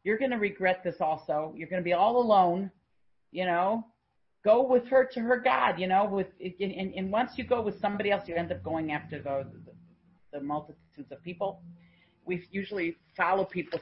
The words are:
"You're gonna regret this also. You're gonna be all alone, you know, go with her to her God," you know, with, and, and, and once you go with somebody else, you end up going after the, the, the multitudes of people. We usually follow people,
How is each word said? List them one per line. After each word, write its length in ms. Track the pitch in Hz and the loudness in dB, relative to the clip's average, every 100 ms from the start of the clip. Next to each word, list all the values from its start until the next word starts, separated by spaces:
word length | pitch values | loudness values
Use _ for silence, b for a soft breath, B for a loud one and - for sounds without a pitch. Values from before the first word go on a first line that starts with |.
"You're 160 | 190 214 | -2 0
gonna 220 | 262 240 | 0 0
regret 400 | 202 196 185 185 | -2 0 0 0
this 140 | 180 165 | -2 -2
also. 520 | 160 156 - 151 156 | -2 -2 -2 -2 -4
You're 140 | - 160 | -8 -6
gonna 140 | 185 | -4
be 100 | 175 | 0
all 280 | 175 208 247 | 2 4 4
alone, 520 | 233 202 180 175 196 - _ _ _ _ _ | 6 6 6 2 -4 -10 _ _ _ _ _
you 140 | 170 | -4
know, 420 | 185 170 185 226 226 _ _ _ _ _ | 0 0 2 -2 -4 _ _ _ _ _
go 240 | 202 233 262 | 4 6 6
with 220 | 247 240 | 2 4
her 200 | 269 262 | 4 4
to 80 | 240 | 0
her 180 | 233 247 | 0 2
God," 400 | 247 254 254 165 | 2 2 2 0
you 80 | 185 | 2
know, 200 | 190 208 | 2 2
with, 200 | 196 185 - | 0 -4 -8
and, 320 | 185 180 196 | -12 -6 -6
and, 220 | - 190 | -4 -6
and 180 | - 190 | -6 -2
once 200 | 208 262 - | -2 -2 -6
you 80 | |
go 180 | 240 240 | -2 -2
with 180 | 214 - | -2 -4
somebody 300 | 202 202 202 | -4 -2 0
else, 160 | 196 - | -2 -2
you 80 | |
end 160 | 170 170 | -4 -4
up 140 | 180 | -6
going 260 | 160 160 156 | -6 -4 -4
after 280 | 147 - 151 | -6 -8 -10
the, 280 | 139 139 135 - - - - _ _ _ _ | -6 -6 -6 -12 -20 -20 -20 _ _ _ _
the, 60 | 143 | -10
the 60 | |
multitudes 680 | 143 151 151 151 _ - 139 | -6 -6 -8 -16 _ -20 -18
of 100 | 135 | -16
people. 380 | 175 175 196 190 - - b b b b - | -12 -6 -6 -6 -16 -20 b b b b -6
We 160 | 180 - | -6 -6
usually 460 | 196 196 202 170 170 _ - | -8 -6 -4 -4 -6 _ 0
follow 260 | 175 190 | 2 2
people, 340 | 190 180 151 160 | 0 -4 -6 -6